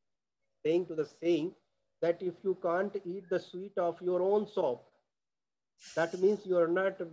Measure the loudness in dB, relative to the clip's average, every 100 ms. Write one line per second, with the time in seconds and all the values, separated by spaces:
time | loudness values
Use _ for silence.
0 | _ _ _ _ _ _ 0 2 0 -4
1 | -6 -4 0 2 0 -6 _ _ _ _
2 | -2 0 -4 -4 -4 -2 0 0 -2 -6
3 | -8 -10 -4 -4 -4 -10 -6 -2 -2 -2
4 | -2 2 2 2 0 0 0 -2 -8 _
5 | _ _ _ _ _ _ _ _ -6 -2
6 | -2 2 2 2 0 2 4 2 0 -2
7 | -4